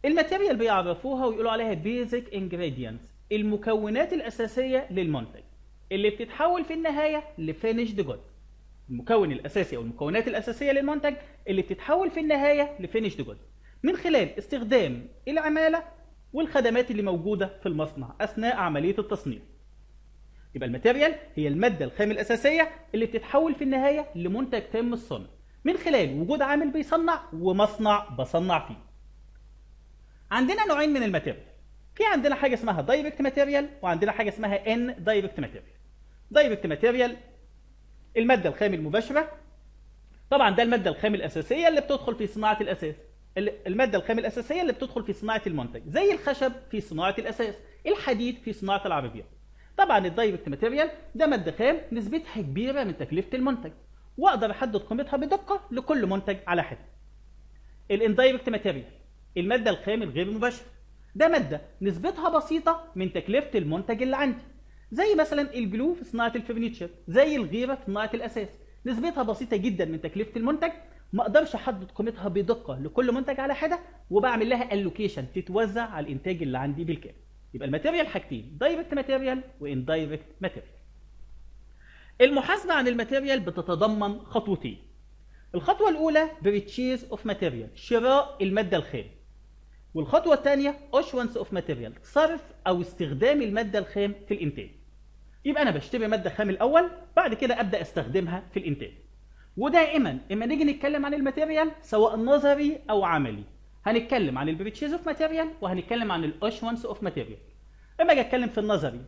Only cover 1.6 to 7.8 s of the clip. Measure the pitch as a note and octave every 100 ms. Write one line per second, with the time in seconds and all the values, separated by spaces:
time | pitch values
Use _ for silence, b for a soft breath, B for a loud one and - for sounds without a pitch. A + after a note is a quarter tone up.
1.6 | A3+ F3 F3+ A#3+ A#3+ A#3+ A#3+ G3+ F#3 E3+
2.6 | E3+ B2+ A#2+ A#2 - - - G#3+ G#3+ G#3
3.6 | A3 G#3+ G#3 A3+ E4 E4+ A#3 - A3+ A#3
4.6 | C4 C4 - F#3 F3 C#3+ A2 - - -
5.6 | - - - G3 G#3 G#3 A#3 - D#4+ F4+
6.6 | D#4 D#4+ D#4+ C#4+ D4+ D4+ D4+ - D#3+ D#3
7.6 | A3+ A#3